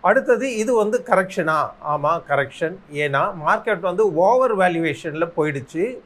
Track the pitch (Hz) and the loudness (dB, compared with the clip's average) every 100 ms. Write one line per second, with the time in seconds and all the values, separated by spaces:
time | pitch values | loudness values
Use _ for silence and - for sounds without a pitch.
0 | 180 233 262 233 269 220 220 240 208 240 | 4 2 4 0 0 -2 0 2 2 0
1 | 247 190 190 - 160 156 131 - 151 147 | 2 0 2 -2 0 0 -2 -6 -6 -2
2 | 147 170 165 143 131 - 160 190 - 147 | 0 -2 0 -2 -2 -4 -6 -6 -12 -4
3 | 147 139 185 185 151 214 226 196 180 180 | -2 0 -2 -2 0 0 0 -2 -2 0
4 | 214 160 190 254 254 208 180 165 165 139 | 0 4 4 4 2 2 2 2 -2 -4
5 | 165 151 170 170 151 139 127 160 214 247 | -8 -4 -4 -2 -2 -2 -8 -4 -4 -6